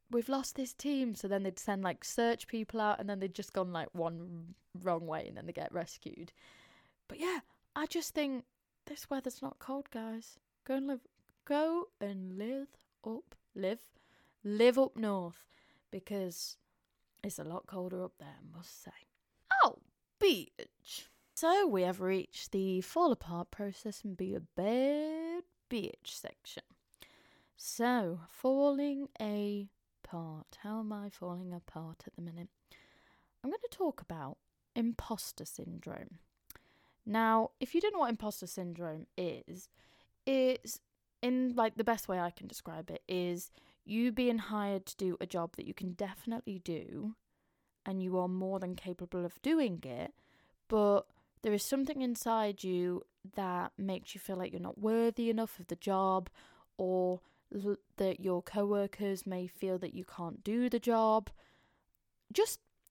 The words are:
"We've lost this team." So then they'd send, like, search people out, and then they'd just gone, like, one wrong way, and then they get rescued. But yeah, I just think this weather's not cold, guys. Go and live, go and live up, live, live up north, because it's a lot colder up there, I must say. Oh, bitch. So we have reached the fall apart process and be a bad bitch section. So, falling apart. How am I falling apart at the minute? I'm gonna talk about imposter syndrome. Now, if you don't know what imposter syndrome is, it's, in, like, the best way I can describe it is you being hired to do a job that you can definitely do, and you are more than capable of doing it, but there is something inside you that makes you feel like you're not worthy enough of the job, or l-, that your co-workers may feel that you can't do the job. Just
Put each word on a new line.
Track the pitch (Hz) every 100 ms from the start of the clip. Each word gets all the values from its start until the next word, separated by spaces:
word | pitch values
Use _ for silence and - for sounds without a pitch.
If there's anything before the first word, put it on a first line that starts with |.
| _
"We've | 233 233
lost | 269 262
this | - 254
team." | - 285 277 254
So | 202 196
then | 196
they'd | 190 185
send, | - 196
like, | 190 -
search | - - 233 233 -
people | 226 214 226
out, | 214 208
and | 202
then | 196
they'd | 190
just | 175 202
gone, | - 185
like, | 170 156
one | 180 165 165 175 170 165 - _ 180
wrong | 180 170 165
way, | 156 -
and | -
then | 160
they |
get | 170 -
rescued. | 175 170 - - - 170 - - - - - _ _ _
But | -
yeah, | 339 349 - _ _
I | - 302
just | 339 330
think | - 294 262 - _ _ _ -
this | 294 -
weather's | 269 262 -
not | 269 -
cold, | - 269 285
guys. | 226 226 226 226 - _ _
Go | -
and | 262 269
live, | 262 - _ _ _
go | - 294 320 339 359 _
and | 202 196 185 185
live | 214 269 277 - _ _
up, | - 220 - - _
live, | - 190 233 - _ _ _ _ _
live | 202 214 240 247
up | 269 -
north, | 220 196 175 - - _ _ _ _
because | 196 185 202 185 170 - - _ _ _ _ _ _
it's | - -
a |
lot | 156 175 -
colder | 190 180 180
up | 185 _
there, | 147 -
I | 160 165
must | 175 -
say. | - - _ _ _ _ _ 762
Oh, | - - _ _ _ _
bitch. | 403 233 - _ - _ - - - _ _
So | - 320 381 392
we | 202
have | 180 185
reached | 185 190 - - -
the | 196 190 185
fall | 185 320 349
apart | 226 - 170 175
process | - 202 190 220 202
and | 208 185
be | 190
a | 196
bad | 165 - 190 240 269 294 311 311 330 349 349 _ _
bitch | 240 180 - -
section. | - - - - - - _ _ _ - - - _ _ _
So, | - - 233 247 190 170 165
falling | - 254 269 285 277 285 277 277 -
apart. | 214 208 208 202 202 _ _ _ - 170 165 156 - -
How | 208 220
am | 214
I | 208 202
falling | - 180 175 180
apart | 175 - - 160 160 -
at | -
the |
minute? | 170 170 175 _ _ - - _ _ _ _ _
I'm | 254
gonna | 403 480
talk | - 349 -
about | - 165 135 - _ _ _
imposter | - 233 233 - 220 - -
syndrome. | - - - 170 170 - - 165 _ _ _ - _ _ _ _
Now, | - 214 226 220 220 -
if | 254
you | 330
don't | 427
know | 403
what | 269
imposter | 226 214 - 180
syndrome | - 180 170 170 156 - -
is, | 175 - - 180 - _ _ _ _ _
it's, | - 269 254 254 - - _ _ _ _
in, | 247 254 254 240
like, | 226 -
the |
best | 226 226 -
way | 185
I | 175
can | 175 -
describe | - - 160 175
it | 165 -
is | 185 180 175 - - - _
you | - 214 240
being | 220 247 226
hired | 196 214 202 196 190
to | -
do | 190 175
a | 175
job | 180 170 -
that | -
you |
can | - 185
definitely | 175 196 196 - 226 - 190
do, | - 165 - - 208 220 _ _ _ _ _ _
and | - 190
you | 185 185
are | 180
more | 185 190 190
than | 185 180
capable | - 175 175 185
of | 175 -
doing | 269 320 262 170
it, | 131 123 - - _ _ _ _ _
but | 220 208 202 - _ _ _
there | 226
is | 208
something | - 269 269 294
inside | 254 240 247 226 214 196
you | 190 180 180 180 - _ 190
that | 202 190 180 175 -
makes | 196 185 -
you | 196
feel | - 185
like | 180
you're | -
not | 180 -
worthy | 214 226 233 226 233
enough | 226 226 -
of | 175
the | 175
job, | - 190 190 190 180 - - - _ -
or | 185 185 180 180 - _ _
l-, | 202 202 202 _ -
that | 190 185
your | 190 180
co-workers | - 208 202 202 196 - 202 190 -
may | 185 180
feel | - 190 185
that | 180
you | -
can't | 180 - 170 -
do | - 226 247
the | 240
job. | 240 226 220 220 202 - - _ _ _ _ _ _ _ _
Just | 220 440 - _ _ _